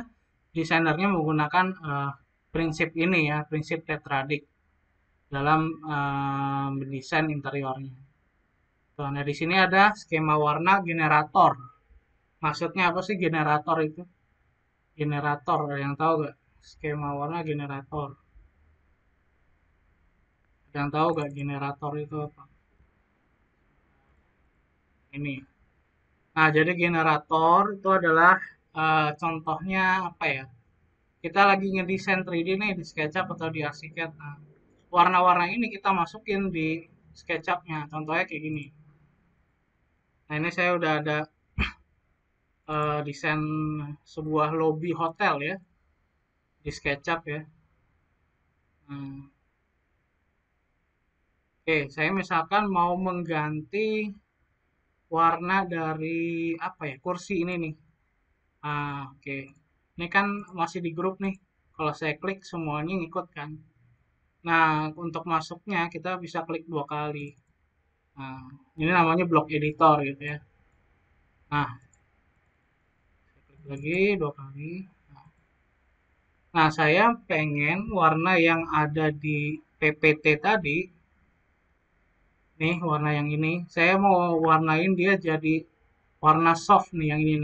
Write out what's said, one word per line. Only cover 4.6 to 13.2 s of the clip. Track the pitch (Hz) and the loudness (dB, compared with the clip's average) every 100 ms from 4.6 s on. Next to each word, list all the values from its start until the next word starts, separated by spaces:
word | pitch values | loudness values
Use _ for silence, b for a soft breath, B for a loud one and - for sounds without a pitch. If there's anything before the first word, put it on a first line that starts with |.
| _ _ _ _ _ _ - | _ _ _ _ _ _ -10
dalam, | 139 147 160 160 160 151 | -2 2 2 2 -6 -6
eh, | 147 143 139 139 139 139 139 139 139 | -4 -2 -2 -2 -2 -2 -2 -4 -6
mendesain | 135 135 - 160 156 143 | -6 -10 -4 -2 -2 -4
interiornya. | 139 143 131 135 135 127 - _ _ _ _ _ _ _ _ - | -6 -6 -6 -8 -10 -16 -20 _ _ _ _ _ _ _ _ -8
Tuh, | 139 | -6
nah, | 143 | -4
di | 143 | -4
sini | 143 160 190 185 | -2 2 4 6
ada | 190 208 | 6 6
skema | 208 - 160 156 151 147 | 4 -4 0 2 4 2
warna | 151 180 196 170 | 2 2 2 2
generator. | 165 156 151 151 190 156 143 - _ _ - _ _ _ - | 0 4 4 4 6 6 4 -12 _ _ -20 _ _ _ -6
Maksudnya | 151 - 165 190 175 | -4 -2 -4 2 2
apa | 180 185 | 2 -2
sih | |
generator | 190 | 0